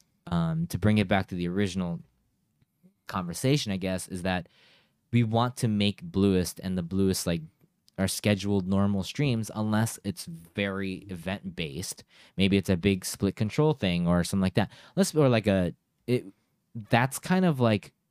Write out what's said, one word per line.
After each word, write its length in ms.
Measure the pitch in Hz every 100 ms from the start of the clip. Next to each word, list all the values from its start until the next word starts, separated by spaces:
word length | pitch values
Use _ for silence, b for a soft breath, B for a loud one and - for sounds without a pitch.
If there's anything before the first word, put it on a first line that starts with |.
| _ _ -
um, 400 | 85 82 - 85
to 100 | -
bring 200 | 104 107
it 100 | 95
back 200 | 98 95
to 80 | 90
the 120 | 87
original 520 | 92 101 90 87 85 - _ _ _ _ _ _ _ _ _ -
conversation, 640 | 101 87 82 131 143 110
I 60 | 95
guess, 300 | 92 92 -
is 160 | 92
that 240 | 92 90 85 b b b b b _
we 120 | 120
want 340 | 113 113 123 -
to 100 | 113
make 340 | 104 104 98
Bluest 580 | 87 95 98 92 87 -
and 180 | 95 92
the 60 |
Bluest, 440 | 85 95 98 92 -
like, 140 | 85 78 _ _ _ _ -
our 100 | 95
scheduled 580 | - 107 101 101 101 92
normal 360 | 98 101 98
streams, 460 | 90 - 147 113 107 107
unless 440 | 107 107 113 -
it's 220 | 101 90 -
very 800 | - - - 101 98 98 92 98
event-based. 960 | 90 90 98 95 82 80 69 113 - - b b -
Maybe 220 | 95 98
it's 120 | 95
a 60 | 90
big 300 | 101 95 -
split 320 | - 98 -
control 360 | 110 - 151
thing 320 | 147 95 87 87
or 160 | 87
something 180 | 85 98
like 140 | 92 -
that. 140 | 95 B B -
Let's, 180 | 196 151
or, 140 | 135
like, 180 | 117 101
a, 260 | 95 87 - _ _ -
it, 200 | 123 95 - _ _ _ 117 101
that's 300 | 117 131 -
kind 260 | - 185 180
of 140 | 135
like 320 | 117 107 - _ _